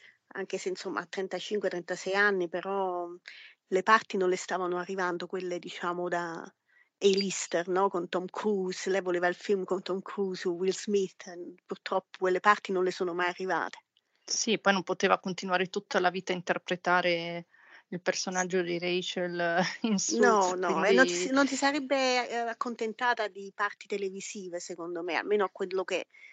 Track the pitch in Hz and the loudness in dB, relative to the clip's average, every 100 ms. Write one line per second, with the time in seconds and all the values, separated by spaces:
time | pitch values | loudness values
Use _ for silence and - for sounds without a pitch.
0 | - _ _ - 190 190 - 185 - 175 | -20 _ _ -10 -8 -6 -6 -6 -6 -6
1 | 175 - 190 180 - 208 190 175 170 180 | -6 -6 -6 -6 -4 -2 -2 -4 -6 -6
2 | - 196 208 196 175 180 180 196 190 175 | -2 2 4 2 0 -4 -4 -2 -2 -2
3 | 175 180 - - - - _ 180 185 220 | -6 -10 -18 -20 -20 -20 _ 0 6 4
4 | - 208 185 180 - 185 180 180 175 196 | 4 0 2 2 -2 -2 -2 -2 -4 -2
5 | 180 175 175 185 185 175 180 - 180 175 | -2 -2 -4 -6 -4 -6 -8 -8 -4 -4
6 | 175 170 170 165 - - _ _ _ _ | -2 -2 -4 -8 -12 -18 _ _ _ _
7 | 202 190 196 170 - 165 175 180 196 185 | 4 4 2 -4 -2 -2 0 2 2 2
8 | 175 180 185 - 214 208 185 185 - 190 | -2 -4 -4 -4 0 0 0 -4 0 0
9 | 185 175 180 185 - 202 185 185 - 190 | 2 2 2 0 0 0 2 -2 -2 -4
10 | - - 196 185 185 170 190 185 - 202 | -4 -4 -2 -2 -2 0 0 0 0 0
11 | 190 - - 175 175 180 - 190 - 190 | 0 -4 -16 -12 -12 -14 -12 -10 -2 -2
12 | - - 185 180 208 208 - 190 185 175 | -2 0 2 6 6 6 4 0 2 0
13 | 185 175 180 180 190 165 87 - - _ | -2 0 -2 -2 -2 -2 -2 -8 -18 _
14 | _ _ - - - 196 - 196 170 185 | _ _ -6 -2 0 2 4 2 0 0
15 | 190 185 - 175 196 180 185 - - 202 | 4 2 2 -6 -2 0 0 -4 -2 0
16 | 180 180 180 185 - 175 - 180 - 180 | 2 0 -2 -4 -2 -4 -2 -4 2 2
17 | 175 170 170 170 170 _ - - _ 180 | 4 0 -2 -8 -10 _ -20 -20 _ -4
18 | - 185 - 185 185 185 175 170 175 180 | -2 -2 -2 -2 0 0 0 -2 0 -2
19 | 180 - 180 175 170 170 170 - 233 202 | -2 -4 -4 0 0 2 0 -2 0 0
20 | - 226 240 220 185 180 180 160 190 240 | 0 4 6 6 4 2 0 2 4 6
21 | 262 175 262 262 277 269 277 294 262 277 | 6 4 2 2 2 2 0 0 0 0
22 | 262 247 240 233 233 226 254 226 226 214 | 2 2 0 -4 -4 -4 -6 -4 -6 -2
23 | 247 240 214 185 196 - 208 - - 208 | 0 0 -2 -6 -12 -4 -4 -4 -8 -4
24 | 196 190 196 220 185 175 - 170 170 175 | -4 -6 -10 -10 -8 -8 -8 -8 -6 -6
25 | 175 151 107 208 190 - 190 185 185 180 | -2 -2 2 2 2 -2 -4 -2 -2 -4
26 | - - - | -6 -14 -20